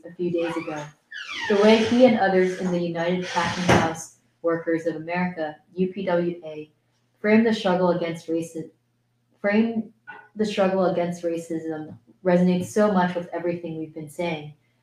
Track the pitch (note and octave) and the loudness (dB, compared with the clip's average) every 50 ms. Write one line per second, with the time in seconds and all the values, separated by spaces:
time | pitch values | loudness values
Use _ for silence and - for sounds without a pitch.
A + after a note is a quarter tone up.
0 | - F3+ - - F3+ F3 E3 E3+ E3 E3 D#3+ E3 D#3 D#3 D3+ D3+ D3+ D3 - _ | -16 -16 -8 -4 -4 -2 0 -2 -2 -2 -4 -6 -6 -6 -8 -10 -10 -12 -16 _
1 | _ _ - - - - - - - - G#3+ G3 G#3 G#3+ A3 A3+ A3 - A#3+ A#3+ | _ _ -16 -14 -12 -12 -10 -6 -2 2 4 6 8 8 6 6 4 2 6 6
2 | B3+ B3 A3 G#3 G3 F#3 F#3 F#3 F#3 F#3 F3+ - F#3+ F3+ F3 F3 F3 E3+ E3+ E3+ | 8 6 6 4 2 2 4 4 2 2 0 -4 -4 -2 -2 -2 -2 -2 -4 -2
3 | E3 F3 F#3 F3+ F3+ F3+ - F3+ F3+ F#3 - F3+ F3+ F3+ E3+ E3 E3 D#3+ D#3+ - | -2 -2 -2 -2 -4 -4 -2 -2 -2 -2 -4 0 2 4 4 4 2 0 -4 -8
4 | - - - _ _ _ _ _ - E3 E3 E3 - E3+ E3 D#3+ D#3+ E3+ D#3 D#3 | -12 -16 -20 _ _ _ _ _ -2 -2 -2 -2 -2 -2 -2 -2 -2 -4 -4 -4
5 | D#3+ E3 F3 F3+ F3+ F3+ F3 D#3+ D#3 D3+ D3+ - _ _ - F3+ F#3 F#3 - G3+ | -6 -6 -2 -2 -2 -2 -4 -4 -6 -6 -8 -12 _ _ -4 -2 -2 -2 -2 -4
6 | F#3 F#3 F3 F3 F3 F3 E3+ - D#3+ D#3 D#3 D3+ D3+ - _ _ _ _ _ _ | -2 0 0 0 0 -2 -4 -6 -10 -12 -12 -12 -14 -16 _ _ _ _ _ _
7 | _ _ _ _ - G#3+ G#3+ A3 A3+ A#3 A3+ A3 - F#3+ F3+ F3+ F#3 F3 E3+ E3+ | _ _ _ _ 2 4 6 6 6 4 2 0 0 0 2 4 2 2 2 0
8 | E3+ E3 E3 E3 - - E3 E3 E3 - - D#3+ D#3+ - - _ _ _ _ _ | -2 -4 -6 -8 -6 -4 -4 -4 -4 -6 -10 -12 -12 -12 -16 _ _ _ _ _
9 | _ _ _ _ _ _ _ _ - G3+ G#3 A3 A#3 A#3 A#3 A3 - - - _ | _ _ _ _ _ _ _ _ -2 2 2 2 2 2 -2 -4 -6 -8 -14 _
10 | _ - - - - _ _ G#3 G#3+ G#3 - G#3 G3 F#3 F#3+ F#3+ F3+ E3+ E3+ F3 | _ -20 -20 -20 -20 _ _ -4 -4 -2 0 0 0 2 2 2 2 2 2 0
11 | F3 F3 F3 - - E3+ E3 E3 E3 - E3 D#3+ D#3+ D#3+ D#3+ D#3 D#3 D#3 - - | -2 -2 -4 -4 -4 -4 -4 -4 -6 -6 -8 -6 -6 -6 -8 -8 -10 -12 -16 -20
12 | _ _ _ _ - F#3 F3 F3 F3+ F3+ F3+ F3+ F3+ - - A3 G#3 G3+ F#3+ F3+ | _ _ _ _ 0 2 4 4 4 4 2 0 -2 -2 2 2 2 4 4 2
13 | F3+ F3+ - F3 F3 - - E3 E3 F3 E3+ F3 - E3 D#3+ D#3+ D#3 D3+ - E3 | 2 2 -2 -4 -8 -6 -8 -4 -4 -4 -4 -4 -6 -8 -8 -8 -10 -10 -12 -14
14 | D#3 D3 - - F3 E3+ D#3+ D3+ D3 D3+ - _ _ _ _ _ | -14 -12 -8 -6 -4 -4 -4 -6 -8 -14 -18 _ _ _ _ _